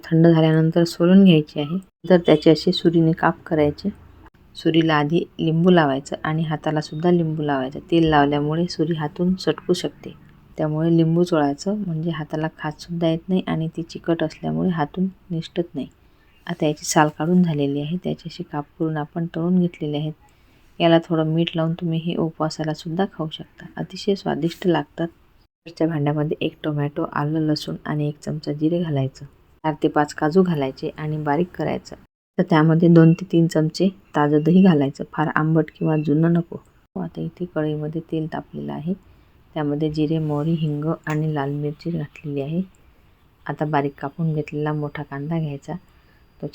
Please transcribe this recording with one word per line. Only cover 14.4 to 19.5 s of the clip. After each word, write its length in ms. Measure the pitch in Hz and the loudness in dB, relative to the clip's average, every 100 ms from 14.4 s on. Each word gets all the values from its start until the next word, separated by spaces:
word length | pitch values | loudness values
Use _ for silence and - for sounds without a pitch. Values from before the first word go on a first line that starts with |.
| 156 156 180 | -6 -2 -2
हातून 380 | 165 147 - 190 - - | -2 -4 -4 -4 -6 -10
निसटत 440 | 165 - - 170 | -8 -6 -6 -6
नाही. 140 | - - _ _ _ _ _ - | -8 -12 _ _ _ _ _ -10
आता 200 | 175 156 | -4 -2
याची 180 | 151 | -2
साल 240 | - 175 151 - | 0 2 2 0
काढून 240 | 156 180 | 0 2
झालेली 380 | 170 147 143 143 | 2 0 -2 -2
आहे, 160 | 147 180 | -4 -6
त्याचे 320 | 151 156 170 | -6 -8 -10
असे 140 | - | -14
काप 220 | 175 151 143 - | -10 -10 -10 -6
करून 180 | 160 156 | -4 -4
आपण 300 | 147 175 170 | -6 -6 -6
तळून 240 | - 170 | -4 0